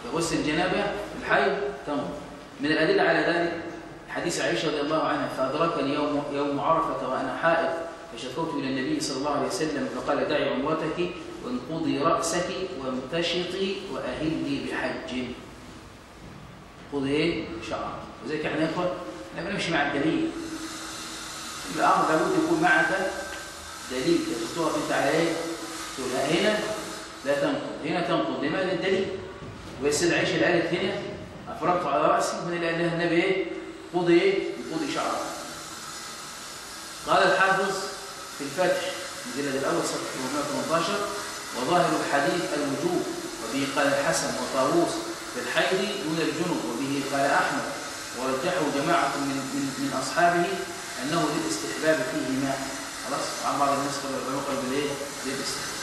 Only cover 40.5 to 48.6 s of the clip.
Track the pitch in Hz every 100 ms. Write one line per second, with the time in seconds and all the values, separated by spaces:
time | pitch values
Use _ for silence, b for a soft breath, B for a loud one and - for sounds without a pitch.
40.5 | 269 - 165 175 202 202 - - - -
41.5 | - 127 180 160 151 - 139 139 180 -
42.5 | 147 139 135 175 175 - - - - 139
43.5 | 135 139 151 139 139 135 - 123 120 -
44.5 | - 143 170 160 - - - - 247 -
45.5 | - 180 190 208 - 156 165 147 - 160
46.5 | 143 120 120 139 139 135 139 139 147 147
47.5 | 139 - - - - - 117 131 131 180
48.5 | -